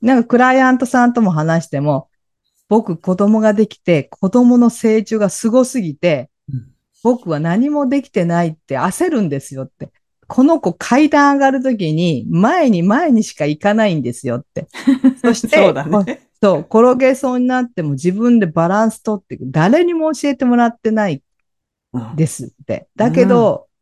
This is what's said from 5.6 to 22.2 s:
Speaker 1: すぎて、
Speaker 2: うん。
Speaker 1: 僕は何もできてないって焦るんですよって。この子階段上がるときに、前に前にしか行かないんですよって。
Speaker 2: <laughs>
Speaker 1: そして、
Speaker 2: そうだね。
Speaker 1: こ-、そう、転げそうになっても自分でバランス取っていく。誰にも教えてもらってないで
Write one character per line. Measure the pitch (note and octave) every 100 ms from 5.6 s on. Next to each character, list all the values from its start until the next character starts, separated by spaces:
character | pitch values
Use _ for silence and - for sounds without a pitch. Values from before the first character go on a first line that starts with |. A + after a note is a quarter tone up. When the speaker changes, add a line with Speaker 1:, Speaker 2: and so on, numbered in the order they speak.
| B3
Speaker 1:
す | B3+
ぎ | E3+
て、 | C#3+ F3 C#3 C#3+ _ -
Speaker 2:
う | C3
ん。 | - _ _ _
Speaker 1:
僕 | A3+ A#3+ F3
は | D3
何 | E3 F#3+ C#4+
も | D4 C4+
で | C#4
き | -
て | G3+
な | E3+ E3+
い | E3+
っ |
て | D#3+ _ C3
焦 | E3+ - F4+
る | C4+
ん | E3+
で | C#3
す | -
よ | C3
っ | C3
て。 | _ C#3+ _ _ _ -
こ | -
の | C#4 E4
子 | F3+
階 | - - B3+ D4+
段 | D4 C#4+
上 | C#4
が | C4+
る | C4
と | C4 G#3+
き | D#3+
に、 | D#3 F3 C3 A2
前 | E3 A3+ F4+ C4+
に | F3+
前 | F3+ B3 E4+
に | A3+
し | -
か | -
行 | D3 D3+
か | G3+
な | A3 G#3+
い |
ん | D#3
で | A#2+
す | A#2+ B2+
よ | A#2+
っ | -
て。 | - - - - C4
Speaker 2:
<laughs> | C4 -
Speaker 1:
そ | A#3
し | A3+ -
て、 |
Speaker 2:
そ | D#4 F#3+
う |
だ | C#3
ね。 | C#3
Speaker 1:
こ-、 | G3+ F#3+ D4 _ _
そ | G3+ D#3
う、 |
転 | - A3 B3 B3
げ | C4
そ | C4 B3+
う | B3
に | B3
な | B3+
っ | A#3+
て | -
も | D3+
自 | C3+ F3
分 | G3 A#3+ A#3
で | F3+
バ | D#3+ E3+
ラ | G3+ A3+
ン |
ス | -
取 | A3+ G#3
っ |
て | -
い | B2+
く。 | B2+
誰 | D3+ F3+ D#4
に | F4
も | E4 D#4
教 | D4 C#4+
え |
て | C#4 B3
も | A#3+
ら | A#3
っ | A#3+
て | A3
な | A3 G3+
い | C#3 - _ _ _ _ _ _ B2 A2+
で | D3